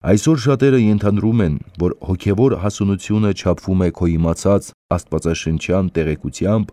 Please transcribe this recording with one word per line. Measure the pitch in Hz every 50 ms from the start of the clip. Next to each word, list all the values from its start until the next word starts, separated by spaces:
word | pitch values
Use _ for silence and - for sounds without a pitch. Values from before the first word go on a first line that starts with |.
| -
Այսօր | - 143 107 - 156 160 139
շատերը | 107 139 139 127 143 139 131 127
ենթադրում | 113 107 107 104 101 104 101 101 92 110 113 117
են, | 101 82 73 - - - -
որ | - 87 90 -
հոգևոր | - - - 92 87 - 101 101 98 127 135 110
հասունությունը | 80 90 104 - - 104 98 98 95 - - 104 107 107 101
չափվում | 95 - - 92 87 - - - 95 92
է | 90 87
քո | 85 - 92
իմացած | 85 85 82 82 82 82 - - 95 87 85 - - - _ _
աստվածաշնչյան | _ - 87 - _ - - - 82 85 - - 80 82 78 - - 87 95 95 90
տեղեկությամբ | _ 82 80 76 78 - - 73 - - 90 95 107 113 104 -